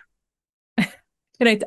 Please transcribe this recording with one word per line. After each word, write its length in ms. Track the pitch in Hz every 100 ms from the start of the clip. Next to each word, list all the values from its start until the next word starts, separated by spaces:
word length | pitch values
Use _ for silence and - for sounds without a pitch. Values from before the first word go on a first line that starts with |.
| -
<laughs> 720 | _ _ _ _ _ _ - 180 - _ _ _ -
And 100 | 240
I, 100 | 208